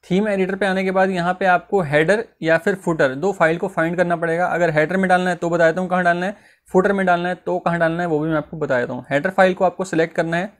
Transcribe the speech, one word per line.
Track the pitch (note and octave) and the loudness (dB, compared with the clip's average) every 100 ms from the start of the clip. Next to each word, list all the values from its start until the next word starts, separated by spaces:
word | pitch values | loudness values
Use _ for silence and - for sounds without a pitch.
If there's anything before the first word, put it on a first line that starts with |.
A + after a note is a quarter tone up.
थीम | - F3+ G#3+ | 0 0 0
एडिटर | G3 F#3 F#3+ | -2 -2 -2
पे | G3+ | -2
आने | F#3 | 0
के | F#3+ | 0
बाद | F#3+ F#3+ | 2 0
यहाँ | F#3 E3+ | 0 -2
पे | F#3 F#3+ | 0 2
आपको | F3 - G3 | 2 2 -2
हेडर | D#3 D3+ D#3+ G#3 - _ | 2 2 2 0 -2 _
या | D#3 D#3+ | 0 0
फिर | G3+ F#3+ | 0 -2
फुटर, | - D#3+ C#3+ C3+ | -4 0 0 0
दो | F#3 | -4
फाइल | G3 D#3+ E3+ | 0 0 0
को | F#3+ | -4
फाइंड | F3 D#3+ E3+ | -2 -2 0
करना | F3 E3 | -2 0
पड़ेगा। | E3 E3 F3+ | -2 -2 -2
अगर | E3 E3+ | 0 0
हेडर | D3+ D#3 F#3 | 2 0 0
में | F#3 | 2
डालना | F3+ F3+ | 2 0
है | F3 | -2
तो | E3+ | -2
बता | E3 E3 | 2 2
देता | E3 | 2
हूँ | F#3 | -2
कहाँ | F3+ | 0
डालना | F3 F3 F#3 | 0 0 -4
है, | G3+ _ _ _ | -8 _ _ _
फुटर | F#3 F#3+ | 0 2
में | G3 F#3 | 0 2
डालना | F3 F3 | 0 0
है | F3+ | -6
तो | - F3 | -6 -4
कहाँ | E3+ E3+ | -2 0
डालना | E3 E3 | 0 0
है, | F3 | -2
वो | D3+ | -2
भी | D#3+ | 0
मैं | D#3 | -2
आपको | D3 D#3+ | -4 -8
बता | C#3+ B2+ | -2 -2
देता | B2 | -2
हूँ। | B2+ B2 | -8 -4
हेडर | C#3+ F3+ | -2 -2
फाइल | F#3 F#3+ | 2 2
को | F#3 F3+ | 4 -2
आपको | F3 | -2
सिलेक्ट | F#3 E3 E3+ - | -4 -2 -2 -2
करना | E3 E3 | -2 -4
है | G3+ _ | -6 _